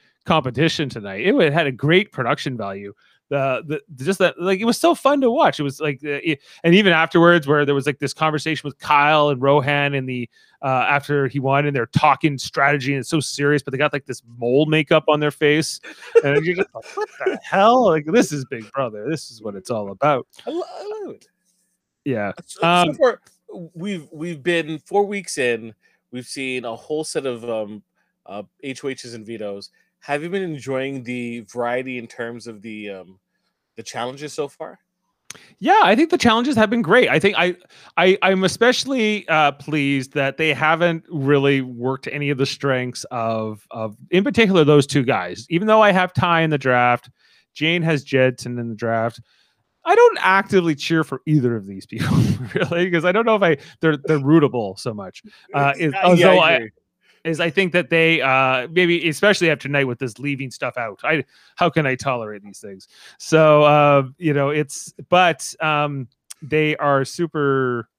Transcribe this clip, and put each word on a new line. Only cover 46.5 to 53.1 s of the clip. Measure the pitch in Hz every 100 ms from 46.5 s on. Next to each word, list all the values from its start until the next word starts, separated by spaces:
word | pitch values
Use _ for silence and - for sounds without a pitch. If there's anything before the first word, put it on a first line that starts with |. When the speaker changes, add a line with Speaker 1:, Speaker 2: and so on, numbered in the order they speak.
Speaker 1:
the | 147
draft, | 135 123 123 120 - _ _ _ _
Jane | - 156 175
has | 165 147 -
Jedson | 135 131 123 123 120
in | 117
the | 107
draft, | 117 113 117 - - _ _ _ _ _
I | 330 415
don't | 480 392
actively | 185 190 196 190 170 143
cheer | - 165
for | 147 135 -
either | 151 123 113
of | 98
these | 95 -
people, | 113 - -
<laughs> | - - 120
really, | - 156 170 185
'cause | 170
I | 175